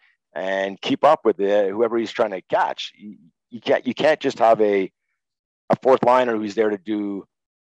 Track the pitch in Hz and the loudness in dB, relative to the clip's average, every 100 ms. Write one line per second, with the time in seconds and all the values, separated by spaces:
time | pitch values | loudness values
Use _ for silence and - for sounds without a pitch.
0 | _ _ _ - 92 95 98 95 - 135 | _ _ _ -10 -6 -4 -4 -6 -6 2
1 | 139 156 113 101 98 104 98 101 117 113 | 2 4 2 0 0 0 0 0 -2 -2
2 | 107 - 110 95 - 160 107 - - - | -4 -4 -4 -6 -4 -2 -2 -6 -12 -16
3 | 104 - _ _ _ 117 - - 123 - | -20 -20 _ _ _ -10 -2 -2 -2 -2
4 | 147 151 139 - 113 110 104 101 92 _ | 0 0 -2 0 2 4 2 0 -2 _
5 | _ _ _ _ _ _ - 110 127 127 | _ _ _ _ _ _ -4 0 2 4
6 | 120 127 123 110 107 101 107 101 92 107 | 4 4 2 -2 -4 -2 -2 -2 -4 -6
7 | 101 98 - _ _ _ | -4 -8 -12 _ _ _